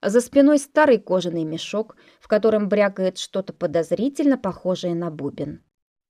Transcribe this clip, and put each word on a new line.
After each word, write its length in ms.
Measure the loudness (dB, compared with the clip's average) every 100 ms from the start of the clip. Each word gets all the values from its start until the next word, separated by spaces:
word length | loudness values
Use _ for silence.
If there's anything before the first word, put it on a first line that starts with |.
За 200 | 0 0
спиной 380 | 2 4 6 4
старый 380 | 2 2 4 4
кожаный 440 | 0 -2 -2 -6
мешок, 540 | -6 -8 -6 -6 -6 _ _ _
в 80 | -2
котором 420 | 0 2 0 0
брякает 480 | 0 0 0 -4 -4
что-то 360 | -8 -8 -8
подозрительно 840 | -8 -4 -2 -2 -2 -2 0 0 0
похожее 560 | -4 -6 -6 -4 -4
на 160 | -4 -6
бубен. 540 | -8 -10 -8 -10 -12 _ _ _ _ _